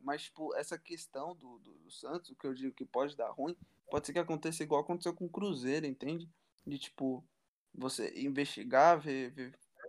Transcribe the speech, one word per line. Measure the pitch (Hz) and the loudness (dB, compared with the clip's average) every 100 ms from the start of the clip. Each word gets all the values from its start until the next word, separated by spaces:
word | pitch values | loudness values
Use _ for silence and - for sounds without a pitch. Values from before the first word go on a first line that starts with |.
Mas, | 131 147 | -6 -4
tipo, | - - 156 | -6 -8 -4
essa | - 151 165 | -2 -2 -6
questão | - 165 - 135 160 | -8 -12 -10 -8 -8
do, | 170 127 117 | -10 -16 -20
do, | 104 | -20
do | 76 82 | -20 -20
Santos, | - 135 175 - | -12 -6 -6 -8
o | |
que | 131 | -8
eu | 139 | -6
digo | 127 135 | -4 -4
que | - | -6
pode | 131 123 143 | -2 0 2
dar | 139 110 | 0 -4
ruim, | 123 147 - - _ - | -2 -4 -4 -12 _ -4
pode | 147 147 | -2 0
ser | |
que | 160 | 0
aconteça | 165 156 160 160 | 2 0 -2 -2
igual | 151 147 | 2 2
aconteceu | 151 175 175 | 2 0 -2
com | 170 | -2
o | 175 | -4
Cruzeiro, | 196 202 147 127 151 | -2 -2 0 0 0
entende? | 151 131 135 165 165 - _ _ | 0 -4 -4 -4 -6 -18 _ _
De, | - 139 | -8 -8
tipo, | - - 135 127 - _ _ _ _ | -8 -4 -2 -2 -8 _ _ _ _
você | - 131 127 101 - | -6 -4 -2 -2 -2
investigar, | 139 135 139 - 120 131 165 165 | 0 0 -2 -4 4 10 10 8
ver, | 151 135 127 | 4 -2 -4
ver | 147 127 - _ - | -6 -12 -14 _ -18